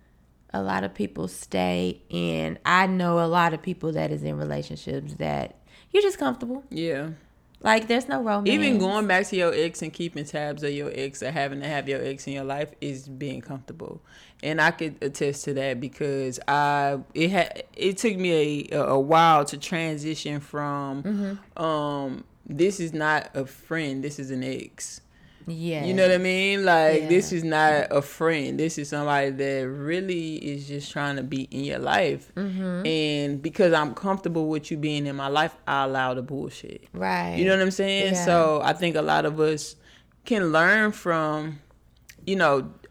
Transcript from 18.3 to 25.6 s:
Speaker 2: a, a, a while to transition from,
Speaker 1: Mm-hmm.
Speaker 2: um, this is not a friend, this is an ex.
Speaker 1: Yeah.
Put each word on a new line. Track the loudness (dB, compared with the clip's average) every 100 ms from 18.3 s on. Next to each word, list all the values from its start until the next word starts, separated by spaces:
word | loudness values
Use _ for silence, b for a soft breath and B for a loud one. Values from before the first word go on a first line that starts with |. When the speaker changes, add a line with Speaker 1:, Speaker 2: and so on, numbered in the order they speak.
| 4 2 0 -2
Speaker 2:
a, | 0
a, | 2
a | 2
while | 6 6 8 6 4
to | -4
transition | -6 -4 -2 -4 -4 -6 -6 -6
from, | -6 -6 -4 -4 -4 -6
Speaker 1:
Mm-hmm. | -4 -2 -4 -8 -12 -4
Speaker 2:
um, | -2 0 -2 -2 -4 -8 -12 _ -10
this | 0 0 2
is | -4
not | -2 2 0 0
a | -6 -8
friend, | -10 -8 -4 -4 -4
this | -6 -8
is | -8
an | -6
ex. | -6 -6 -10 -14 -14 -14 -20 b b b -10
Speaker 1:
Yeah. | -6